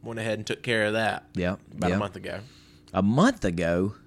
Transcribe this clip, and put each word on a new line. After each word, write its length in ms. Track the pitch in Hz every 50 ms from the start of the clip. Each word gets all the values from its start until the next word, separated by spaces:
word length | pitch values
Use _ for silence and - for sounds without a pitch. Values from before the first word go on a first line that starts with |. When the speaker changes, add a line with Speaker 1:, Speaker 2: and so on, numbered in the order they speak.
| -
Speaker 1:
went 140 | 110 113 113
ahead 180 | 110 113 107
and 80 | 107 107
took 180 | - 110 - -
care 220 | 123 117 110 107
of 80 | 104 107
that 300 | 113 113 104 101 - - - -
Speaker 2:
Yep, 260 | 95 87 90 98 - - - -
Speaker 1:
about 100 | - 92
a 40 | 87
Speaker 2:
yep. 80 | 90 98
Speaker 1:
month 160 | 104 101 92
ago. 240 | 95 95 90 87 95 107 131 - - - - - - - -
Speaker 2:
A 80 | - 95
month 420 | 95 101 117 139 190 254 269 - -
ago? 500 | 98 85 85 87 82 85 87 95 104 107 - -